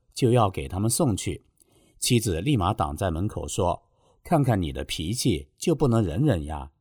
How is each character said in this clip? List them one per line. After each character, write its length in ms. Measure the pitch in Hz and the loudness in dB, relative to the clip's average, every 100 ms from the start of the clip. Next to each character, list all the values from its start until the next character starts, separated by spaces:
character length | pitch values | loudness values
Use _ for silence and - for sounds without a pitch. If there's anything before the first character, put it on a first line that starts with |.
| _ - | _ -2
就 160 | 123 | 2
要 180 | 123 104 | 4 2
给 200 | 92 67 | 0 -6
他 100 | 85 | -2
们 100 | 107 | -2
送 280 | - 156 95 | 0 0 0
去。 280 | - 80 _ _ _ _ _ _ | -2 -8 _ _ _ _ _ _
妻 220 | - 120 | 0 2
子 200 | 110 80 | 2 -2
立 160 | 107 131 | 0 0
马 160 | 87 | 2
挡 240 | 110 76 73 | 0 -2 -2
在 140 | 95 | -2
门 160 | 80 101 | -2 -4
口 220 | - 76 | -4 -6
说 340 | - 90 - _ _ _ _ | -2 0 -2 _ _ _ _
：“看 180 | - 165 | 0 2
看 220 | 127 104 | 4 2
你 80 | 82 | 0
的 140 | 65 73 | -4 -6
脾 280 | - 80 | -6 -4
气， 360 | 123 139 80 71 - | -2 0 -2 -4 -6
就 160 | - 165 | -2 2
不 140 | 143 | 2
能 120 | 113 | 2
忍 240 | 98 78 151 | 2 2 2
忍 200 | 92 73 | 0 -2
呀？ 260 | 78 67 _ | -8 -12 _